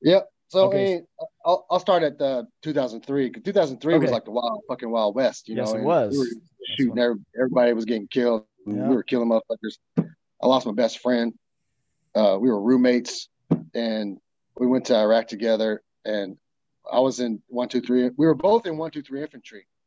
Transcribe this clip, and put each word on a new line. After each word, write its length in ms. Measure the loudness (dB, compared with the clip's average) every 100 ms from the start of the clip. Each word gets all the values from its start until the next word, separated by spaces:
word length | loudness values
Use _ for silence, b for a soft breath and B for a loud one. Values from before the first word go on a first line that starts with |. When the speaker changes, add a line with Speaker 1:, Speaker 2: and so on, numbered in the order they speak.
Speaker 1:
Yep. 260 | 4 4 2 _ _
So, 160 | 2 2
Speaker 2:
Okay. 160 | 2
Speaker 1:
I 140 | 0 -2
mean, 120 | -6 -16 -16 _ 0
I'll, 200 | 0 0
I'll 100 | -2
start 240 | 2 2
at 140 | 2 0
the 280 | -2 -2 -6 _
two 120 | -4
thousand 280 | -2 -2 -6 -4
three, 240 | -2 -2
'cause 140 | -4
two 100 | -2
thousand 260 | 0 0 -2
three 140 | 2 2
was 80 |
Speaker 2:
Okay. 80 | 2
Speaker 1:
like 120 | 0 -2
the 60 |
wild, 300 | -4 -4 -6 -8
fucking 220 | -8 -4
Wild 240 | 0 0 2
West, 320 | -2 -2 -8
you 80 | -6
Speaker 2:
Yes, 140 | -2
Speaker 1:
know, 40 | -2
Speaker 2:
it 20 |
Speaker 1:
and 80 | 0
Speaker 2:
was. 260 | 0 0
Speaker 1:
we 60 | -2
were 60 | -2
Speaker 2:
That's 500 | -6 _ _ -12 -2
Speaker 1:
shooting, 140 | -2 2
Speaker 2:
when 40 |
Speaker 1:
every-, 160 | 0 0 -8 -4
everybody 340 | 0 2 2
was 120 | 2 -2
getting 220 | -4 -4
killed. 380 | 0 0 0 -4 _ -8
Speaker 2:
Yeah. 240 | -4 0
Speaker 1:
We 60 | 0
were 80 |
killing 260 | 0 -2 2
motherfuckers. 480 | 0 0 -8 -8 -12 _ -6
I 500 | -6 -12 _ _ 2
lost 180 | 2 0
my 80 |
best 260 | -2 -2 -2
friend. 340 | -2 0 -2 -6 _ _ _ _ _ _ _
Uh, 240 | 2 2 4
we 100 | 2
were 120 | 2
roommates, 680 | 2 4 4 2 -2 -12 -14 _ _ -4 -2
and 440 | -6 -4 -4 -6 -10 _ _ _ -4
we 100 | 0
went 180 | 0 2
to 100 | 2
Iraq 300 | 4 2 0
together, 540 | -6 -2 0 0 -4 _ _ -6
and 320 | -6 -6 -12 _ _ _ _ -4
I 80 | 0
was 200 | 0 0
in 220 | -4 -4 _
one 200 | -6 -4
two 120 | -6
three. 280 | -2 0 0 2
We 100 | 2
were 80 | 2
both 300 | 2 2 0
in 100 | -8
one 140 | -8
two 100 | -10
three 200 | -12 -12
infantry. 440 | -12 -14 -20 -20 _ _